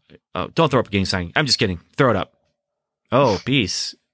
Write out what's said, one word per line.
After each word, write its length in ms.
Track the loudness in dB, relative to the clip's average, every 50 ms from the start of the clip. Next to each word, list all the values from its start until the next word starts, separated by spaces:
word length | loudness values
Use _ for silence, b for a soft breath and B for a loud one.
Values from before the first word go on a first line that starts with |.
| _ _ -20 -20 _ _ -8
"Oh, 140 | -8 -8 -4
don't 220 | 0 0 0 2
throw 100 | 2 0
up 60 | 0 0
a 20 |
gang 140 | -2 -2 -2
sign." 280 | -2 -2 -4 -4 -4 -2
"I'm 120 | -2 0
just 120 | 0 0 0
kidding. 220 | 0 -2 -2 -6 -10 _ _
Throw 140 | 0 2 2
it 60 | 2
up." 160 | 0 -4 -6 _ _ _ _ _ _ _ _ _ _ _ _ _ _ _ _
"Oh, 280 | 2 2 4 4 2 0 0
peace. 500 | 0 0 0 0 0 -4 -6 -8 -8 -12 _ _ _